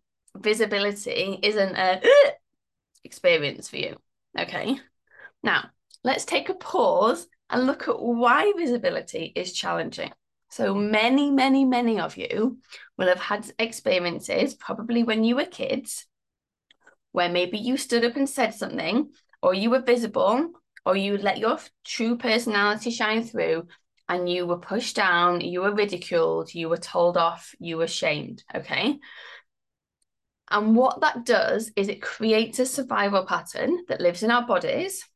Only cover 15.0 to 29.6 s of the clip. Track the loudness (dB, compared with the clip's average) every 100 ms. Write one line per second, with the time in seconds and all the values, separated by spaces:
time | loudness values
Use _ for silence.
15 | 2 2 2 2 -2 -6 -4 -4 -6 -12
16 | -14 _ _ _ _ _ _ _ _ _
17 | _ -2 0 0 0 -2 -4 -4 -2 0
18 | 0 0 -2 0 -2 -4 -8 -6 -2 -2
19 | -2 -8 _ _ 0 2 2 2 2 2
20 | 2 0 2 2 -2 -8 _ -6 -2 0
21 | 0 0 -2 0 -2 -2 -6 _ -10 -4
22 | -2 0 0 0 0 0 2 0 -4 -2
23 | 0 0 -2 -2 0 0 -4 -16 _ _
24 | -6 -4 -2 -2 -2 -4 -4 -6 -4 0
25 | 2 4 2 2 -2 -2 -2 0 0 -2
26 | -2 0 2 0 -4 -6 -4 -4 -2 0
27 | 2 4 0 -2 -10 -14 -8 -4 -4 -2
28 | -2 -2 -6 -14 -10 -10 -6 -2 -2 -2
29 | -8 -20 -20 -20 _ _